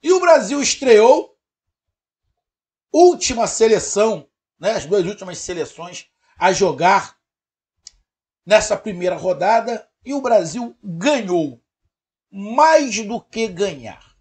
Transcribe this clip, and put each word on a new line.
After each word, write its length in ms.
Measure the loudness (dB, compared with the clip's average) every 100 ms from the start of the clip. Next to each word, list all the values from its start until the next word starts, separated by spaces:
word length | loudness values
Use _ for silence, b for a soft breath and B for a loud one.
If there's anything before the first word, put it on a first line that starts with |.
E 100 | 2
o 80 | 2
Brasil 420 | 6 4 4 -4
estreou, 760 | -4 -2 4 6 6 4 0 _ _ _ _ _ _ _ _ _ _ _ _ _ _ _ _
última 560 | 4 4 4 -6 -4 -4
seleção, 800 | 0 2 2 0 -2 -2 -2 -12 _ _ _
né, 120 | -6
as 140 | -6 -2
duas 200 | -2 -2
últimas 320 | -8 -14 -14
seleções 720 | -12 -10 -10 -12 -18 -18 -20 _ _ _
a 140 | 0
jogar 680 | 2 0 2 2 2 -2 _ _ _ _ _ _ _ -20 _ _ _ _ _ 2
nessa 300 | 2 2 -6
primeira 400 | -6 -4 -4 -4
rodada, 760 | -4 -2 0 0 0 -10 _ _
e 100 | -8
o 80 | -6
Brasil 560 | 0 0 0 -10 -12 -14
ganhou. 800 | -14 -4 -2 -2 -2 -4 -4 -10 _ _ _ _ _ _ _ -16
Mais 720 | -8 0 4 2 0 -6 -8
do 160 | -10
que 260 | _ -8 -8
ganhar. 680 | -4 -6 -6 -18 -20 _ _